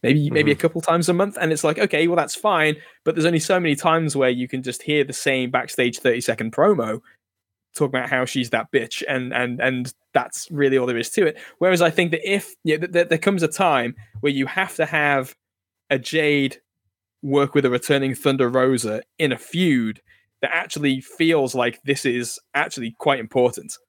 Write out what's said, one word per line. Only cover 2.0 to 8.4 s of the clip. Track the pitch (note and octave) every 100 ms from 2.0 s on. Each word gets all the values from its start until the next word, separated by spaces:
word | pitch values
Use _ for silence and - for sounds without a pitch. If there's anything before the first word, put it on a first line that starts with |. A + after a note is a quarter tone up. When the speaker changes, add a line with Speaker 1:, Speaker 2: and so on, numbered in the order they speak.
| E3
Speaker 1:
well, | E3+
that's | D3
fine, | - G#3+ F3+ D#3 D3+ - _
but | -
there's | D#3+ D#3+
only | E3+
so | D#3+ F#3
many | E3+ C#3+
times | E3+ E3 D#3+ C#3
where | C3
you | B2 B2
can | C3
just | B2+ B2
hear | - D3+
the | C#3
same | C3 - C3 B2+
backstage | B2 B2+ - B2 A#2
thirty-second | C3 A#2+ A#2+ A2 A2+
promo | A2+ F3 F#3+ A2 A2 _ _ _ _ _ _ _
talking | - C#3+ B2+
about | B2
how | C3
she's | B2+ C3+